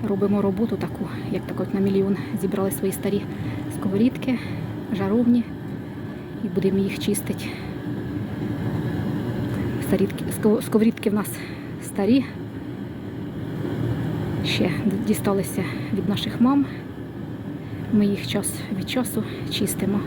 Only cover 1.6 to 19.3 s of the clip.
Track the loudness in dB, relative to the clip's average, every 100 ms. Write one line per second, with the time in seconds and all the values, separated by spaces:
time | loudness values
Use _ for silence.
1.6 | 0 2 4 4 4 2 0 -2 0 2
2.6 | 0 2 -2 0 0 0 -2 -6 -4 -4
3.6 | -4 -2 0 4 4 2 -2 0 -2 -4
4.6 | -4 -6 -4 0 2 4 6 4 2 -6
5.6 | -8 -8 -8 -8 -8 -8 -8 -6 -2 2
6.6 | 4 4 2 0 0 0 -2 -4 -4 -6
7.6 | -8 -6 -4 -4 -4 -4 -4 -4 -2 -2
8.6 | -2 0 0 0 0 -2 -2 -2 -2 0
9.6 | 0 -2 2 2 2 0 -4 2 4 4
10.6 | 4 4 4 4 0 0 -2 -6 -8 -10
11.6 | -8 -8 -6 0 4 4 4 -6 -8 -8
12.6 | -8 -8 -8 -8 -8 -8 -6 -6 -6 -4
13.6 | -4 -2 0 0 0 -2 -2 -2 0 2
14.6 | 2 2 2 2 2 2 2 2 0 -2
15.6 | -2 -2 -2 0 0 0 -2 4 6 6
16.6 | 2 -2 -10 -10 -10 -8 -8 -8 -8 -8
17.6 | -8 -6 2 4 4 2 0 0 0 -4
18.6 | -4 -4 0 0 0 0 -2